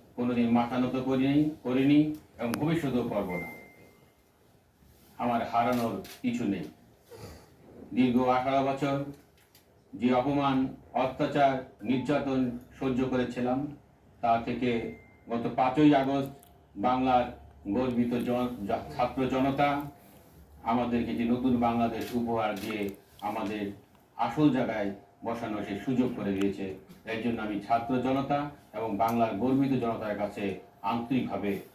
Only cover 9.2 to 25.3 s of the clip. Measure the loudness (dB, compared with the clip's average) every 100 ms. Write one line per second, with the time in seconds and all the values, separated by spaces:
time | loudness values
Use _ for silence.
9.2 | -18 _ _ -20 _ _ _ -2 2 2
10.2 | 2 2 2 2 0 -4 -6 -2 -2 0
11.2 | 0 4 4 4 -4 -8 -2 0 2 0
12.2 | 0 0 0 -2 -12 -6 -2 0 0 0
13.2 | -2 -2 0 0 -2 -8 -20 _ -20 -2
14.2 | 2 2 0 -2 0 0 -4 -10 -18 -20
15.2 | -6 -4 -2 0 2 6 6 6 4 0
16.2 | -4 -8 -20 -20 -16 -4 0 2 4 2
17.2 | 2 -6 -18 -12 -4 -2 0 0 0 0
18.2 | -2 -2 -2 -4 -4 -4 -4 -2 -2 0
19.2 | 0 0 0 2 2 0 -6 -12 -20 -20
20.2 | -20 -20 -20 -10 -2 0 0 -2 -2 -2
21.2 | 0 2 2 2 2 2 0 -2 -4 -4
22.2 | -2 -2 -2 -4 -6 -4 -6 -8 -16 -10
23.2 | -6 -4 -4 -4 -6 -8 -16 -20 _ -4
24.2 | -2 4 4 4 0 -2 -4 -6 -14 _
25.2 | -8